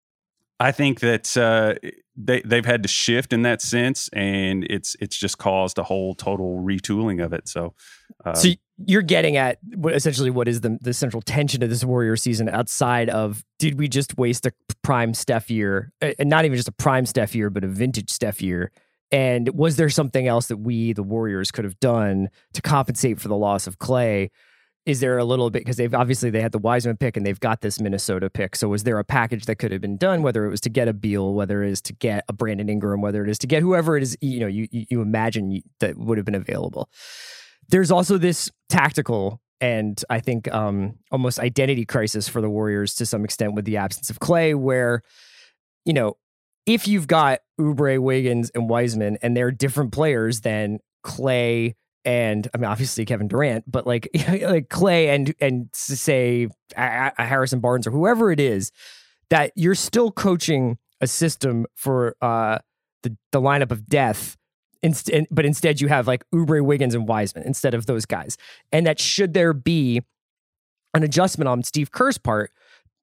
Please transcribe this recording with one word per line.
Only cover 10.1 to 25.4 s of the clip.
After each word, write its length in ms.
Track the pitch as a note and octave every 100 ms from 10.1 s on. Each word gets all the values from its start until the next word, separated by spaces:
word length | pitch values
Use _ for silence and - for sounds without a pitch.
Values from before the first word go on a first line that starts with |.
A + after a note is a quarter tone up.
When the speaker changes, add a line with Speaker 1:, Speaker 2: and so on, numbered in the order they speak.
| C3 C3
Speaker 2:
what 180 | B2 A#2+
is 140 | A#2
the, 160 | A2+ A2
the 120 | B2
central 280 | A#2+ C3+ A#2
tension 400 | - C#3 D3 B2+
of 80 | A#2+
this 140 | A#2
Warrior 320 | B2+ B2 A2+ A2+
season 320 | B2+ A2+ A2
outside 640 | G2 A#2 - B2+ A#2+ A#2
of, 340 | G#2+ G#2+ G#2 - -
did 180 | D#3+ C#3
we 120 | D3
just 280 | B2+ C#3 -
waste 280 | A#2+ A#2+ B2+
a 80 | - - -
prime 320 | - B2+ A#2
Steph 380 | A2+ - A#2 -
year, 400 | A2+ G2+ G2 A2 -
uh, 100 | D3+ C#3+
and 120 | C#3+
not 160 | D#3 D#3+
even 100 | B2+
just 140 | B2
a 40 |
prime 320 | - D3 C3 B2+
Steph 300 | - G#2 A2+
year, 140 | G#2
but 160 | G2 F#2+
a 20 |
vintage 420 | F#2+ B2 B2 G2+
Steph 320 | - A2 G2+
year? 300 | G2 F2+ F2+ - _ _ _
And 380 | C#3 C3 B2 A#2+
was 260 | C#3 D#3+ D3+
there 140 | D#3
something 360 | D3+ C#3 C3+ B2+
else 220 | A#2 -
that 100 | G#2+
we, 360 | A2+ A#2 A2+
the 100 | G#2
Warriors, 480 | G2 A2+ A2+ F#2+ G2
could 140 | - G2+
have 140 | F#2
done 480 | C3 A#2 G#2 F#2+ F#2+ - _
to 80 | -
compensate 580 | - D3 C3 A#2+ B2+ G#2+
for 80 | G#2
the 80 | G#2
loss 320 | G#2 G2+ -
of 100 | F#2+
Klay? 520 | A#2+ B2+ A#2 G2+ G2 - _ _ _ _ -
Is 140 | C3+
there 180 | C3 B2
a 60 |
little 260 | A#2+ B2+